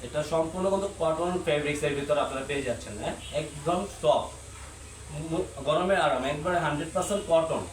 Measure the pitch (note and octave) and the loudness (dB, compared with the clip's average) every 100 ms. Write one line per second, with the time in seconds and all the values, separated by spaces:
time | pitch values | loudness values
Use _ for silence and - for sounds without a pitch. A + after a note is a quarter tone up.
0 | A#2+ D3 D3+ D#3+ D#3+ F3+ F#3+ G3 G3 - | -4 -4 0 0 0 0 2 2 0 0
1 | D#3+ D#3+ F3 F3+ D#3+ D3 D3 D3 D3+ C#3 | 0 2 0 0 2 2 2 0 0 0
2 | C#3 D3 C3+ C3+ C3 C#3+ B2 A#2 - G#2 | 2 2 2 -2 -2 -2 -2 -4 -6 -6
3 | - - - D3 D#3 D3 D3+ F3+ G3+ - | -6 -6 -4 -4 -4 -4 -2 0 -2 0
4 | D3+ C#3 - - - - - - - - | 4 4 2 -10 -14 -14 -14 -14 -16 -16
5 | - D3 D#3+ E3 - - C3+ D#3+ F#3+ F#3+ | -12 -8 -2 -2 -2 -4 2 2 4 4
6 | D3+ C3 C3+ D3+ F3 F3 D3+ D3 E3 F#3 | 4 2 0 0 2 2 2 0 0 -2
7 | F3+ G3+ G3+ E3 D#3+ B2 F2+ | 0 -2 4 4 4 0 -4